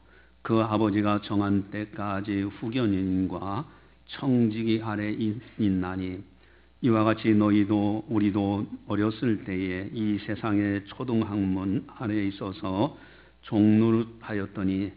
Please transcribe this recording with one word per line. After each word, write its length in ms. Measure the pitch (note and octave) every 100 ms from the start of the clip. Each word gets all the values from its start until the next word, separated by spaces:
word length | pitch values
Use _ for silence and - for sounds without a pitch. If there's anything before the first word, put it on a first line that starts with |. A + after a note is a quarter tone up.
| - - - _
그 200 | - A2+
아버지가 600 | A2 G#2+ A2 G2+ G#2 G#2
정한 480 | - G#2 G2+ G2+ G2
때까지 720 | G#2 G#2 - G2+ G2 G#2 G2
후견인과 1200 | G2+ - A#2 B2+ A2+ F#2+ F#2+ F#2 F#2+ E2+ F#2+ G2+ D3+ - - - -
청지기 760 | - C#3 B2 A#2 A2 A2+ A2
아래 300 | A2 G#2 G#2
있-, 300 | G#2 A2 G#2+ - -
있나니 680 | G#2 F#2+ F2+ F#2 F#2 F#2 - - - - - -
이와 240 | B2+ A2 A2
같이 280 | A2 A2+
너희도 760 | G#2+ G#2 G#2 G2+ G#2+ G#2 G#2+ -
우리도 580 | A2 G#2 G2+ G2 G2+ - - -
어렸을 580 | G#2 G#2+ A2 B2+ G2+ -
때에 440 | F#2 F#2+ F2+ G2
이 260 | A#2+ G#2+ G2+ -
세상의 580 | G#2 A2+ G#2 G#2 G2+ G2+
초등학문 1000 | - B2+ A2+ G2 G#2 G2 F#2+ F#2+ G2+ -
아래에 380 | - B2+ G#2+ G2+
있어서 680 | G2 G2+ F#2+ G2 F#2 C#3+ - - - - -
종노릇하였더니 1500 | - A2 G#2+ G#2+ A2+ A2+ A2+ A2+ - G#2 G2 G#2+ F#2+ F#2+ G2